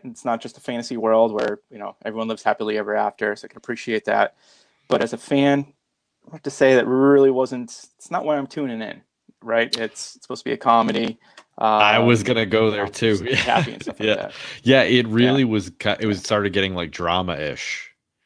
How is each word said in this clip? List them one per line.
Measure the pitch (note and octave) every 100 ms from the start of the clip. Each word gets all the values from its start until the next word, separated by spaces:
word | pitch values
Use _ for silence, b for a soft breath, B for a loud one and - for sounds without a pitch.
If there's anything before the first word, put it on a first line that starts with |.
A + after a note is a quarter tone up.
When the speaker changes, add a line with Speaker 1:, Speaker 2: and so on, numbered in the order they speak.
Speaker 1:
it's | B2+ A2+ B2+
not | A2+
just | A#2+ -
a |
fantasy | - A#2+ A#2 A#2+
world | A2 A2 A2+
where, | G#2+ A#2+ G#2 _
you | G#2+
know, | G2+ -
everyone | A#2 A2 A2
lives | G#2+
happily | A2 G#2 G#2+ G#2+
ever | G#2 G#2+
after, | G#2+ - G#2+ G#2
so | -
I |
can | -
appreciate | - A#2 - A2 -
that. | G#2 G#2 - b b b b -
But | D3
as | A#2
a | B2
fan, | - C#3+ C#3+ C#3+ C#3+ _ _ _ _ _ _
I |
have | D#3+
to | -
say | - C3+ C3
that | A2+
really | C3 C#3 C#3+ C3+
wasn't, | B2+ B2+ B2+ A#2 - - _
it's | -
not | F3 D3+
why | D3
I'm | C3+
tuning | - C#3 A2+
in, | A2 - _ _ _ _
right? | A2+ A#2 A#2 A#2+
It's, | A2+ - - -
it's | -
supposed | B2
to | -
be |
a | A#2+
comedy. | B2 A#2 A2+ C#3 A2+ A2+ b b b -
Speaker 2:
I | A2+ G#2+ G#2+ A2
Speaker 1:
Um, | A#2
Speaker 2:
was | A#2+
gonna | G2+ A#2 G#2+
go | A2 A2
there | G#2
Speaker 1:
you | G2+
know, |
Speaker 2:
too. | - A2+ G#2 A#2+
Speaker 1:
just | -
happy | - A#2 D3
and | -
stuff | - -
Speaker 2:
<laughs> |
Yeah. | G#2+
Speaker 1:
like | G#2
that. | - B B B
Speaker 2:
Yeah, | B2 C3
it | F2+ B2 A#2
really | A2 B2 C#3
Speaker 1:
Yeah. | B2
Speaker 2:
was | A2 F2+
ki-, | - G#2+ G2
it | A2
was | G2
started | - G#2+ G2+
getting, | F#2+ F#2+ F#2
like, | E2
drama-ish. | - F2 F2+ F2+ D2+ D2+ C2 - - - _ _ _